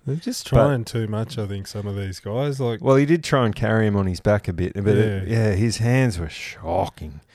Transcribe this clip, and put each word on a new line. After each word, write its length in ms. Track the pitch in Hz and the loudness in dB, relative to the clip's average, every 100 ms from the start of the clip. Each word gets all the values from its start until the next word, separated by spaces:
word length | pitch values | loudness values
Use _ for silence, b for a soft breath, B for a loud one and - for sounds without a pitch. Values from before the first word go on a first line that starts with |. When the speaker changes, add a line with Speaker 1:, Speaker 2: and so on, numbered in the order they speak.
| 139 | -8
Speaker 1:
They're 100 | 151 | -6
just 340 | - 254 - | -6 -8 2
Speaker 2:
but 80 | - | 4
Speaker 1:
trying 280 | - 127 110 | 4 2 -4
too 220 | 117 107 | -6 -4
much, 300 | 107 110 117 | -4 -6 -6
I 100 | 101 | -6
think, 200 | 101 98 | -8 -10
some 200 | 104 101 | -8 -6
of 80 | 101 | -6
these 240 | 95 92 | -6 -8
guys. 400 | 101 117 143 135 | -6 -4 -2 -2
Like, 220 | 120 110 | -2 0
Speaker 2:
Well, 140 | 135 135 | 4 6
he 100 | 143 | 6
did 180 | 165 | 2
try 220 | - 139 117 | 2 2 2
and 100 | - | 0
carry 320 | 110 110 107 | 0 2 4
him 80 | 101 | 2
on 120 | 95 | 0
his 120 | 90 | 0
back 280 | 104 104 - | 2 2 0
a 60 | |
bit, 200 | 85 90 101 | -4 -4 0
but 120 | 101 104 | 2 4
it, 320 | 110 98 95 | 2 0 -2
Speaker 1:
Yeah. 220 | 113 107 | 0 2
Speaker 2:
yeah, 20 | 95 | 2
his 220 | 117 107 | 0 0
hands 420 | 117 131 127 87 | 2 2 2 0
were 100 | 78 | -6
shocking. 920 | - - - 82 87 101 - 78 71 _ | -10 -14 -12 -4 -2 -2 -6 -14 -14 _